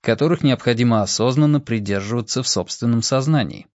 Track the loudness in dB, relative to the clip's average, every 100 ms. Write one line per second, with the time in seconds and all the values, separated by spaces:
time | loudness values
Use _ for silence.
0 | -2 0 2 2 0 0 0 2 2 2
1 | 0 0 0 4 4 2 0 -4 -2 -4
2 | -2 -6 -4 -6 -2 -4 -4 -4 0 0
3 | 0 -2 2 0 0 -6 -18